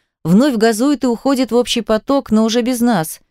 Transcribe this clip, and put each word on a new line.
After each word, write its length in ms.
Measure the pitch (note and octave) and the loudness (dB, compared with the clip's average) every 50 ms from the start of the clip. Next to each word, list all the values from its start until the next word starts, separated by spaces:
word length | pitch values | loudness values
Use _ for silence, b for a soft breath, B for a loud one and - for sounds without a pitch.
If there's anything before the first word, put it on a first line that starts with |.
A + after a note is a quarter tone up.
| b b b _ - | b b b _ -2
вновь 320 | D#3+ F3+ G#3+ C4+ D4+ A#3+ | 2 2 4 4 2 2
газует 480 | G#3+ A3 A3+ A3+ G#3 B3 D4 D4 - - | 2 0 0 0 0 0 0 0 0 -2
и 40 | B3 | -2
уходит 440 | A#3 - - C4+ C#4 B3 C4 G#3+ | -2 -2 -2 -2 0 0 0 0
в 40 | A3+ | 0
общий 260 | A#3+ A#3+ - - A#3+ | 0 0 -2 -2 -4
поток, 500 | A3 - A3 G#3+ - - C#4 C#4 - - | -2 -2 -2 -2 -2 -2 -2 -2 -2 0
но 140 | A3 A3 A3 | 0 0 2
уже 160 | A3+ G#3+ A#3+ | 0 0 -2
без 180 | A#3 B3+ B3+ A3+ | -2 -2 -2 -2
нас. 400 | A#3 A#3+ A3+ F3+ D#3+ - - - _ _ | 0 0 0 0 -2 -4 -8 -16 _ _